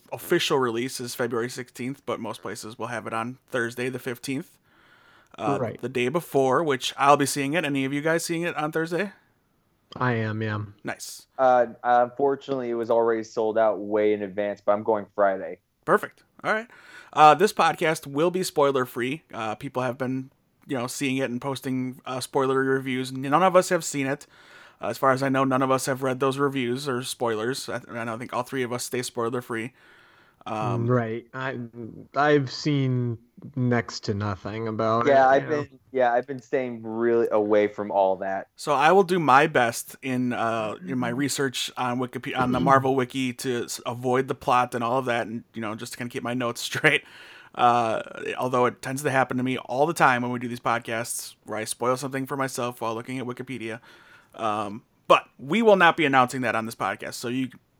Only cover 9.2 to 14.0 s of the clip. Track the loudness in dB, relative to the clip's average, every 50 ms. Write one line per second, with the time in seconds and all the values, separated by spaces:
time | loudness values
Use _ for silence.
9.2 | _ _ _ _ _ _ _ _ _ _ _ _ _ -16 -8 -2 0 0 0 0
10.2 | -2 -2 -4 -4 -4 -4 -4 -4 -6 -8 -12 _ -10 -10 -10 -8 -10 -16 -16 -18
11.2 | -20 _ _ 2 4 6 6 6 4 2 -2 -6 0 2 4 4 4 2 0 0
12.2 | 0 0 0 0 -4 -6 -4 -4 -2 -4 -2 -2 0 2 2 4 4 4 2 0
13.2 | -2 -6 -4 -2 0 0 2 4 4 4 2 0 -4 -2 0 2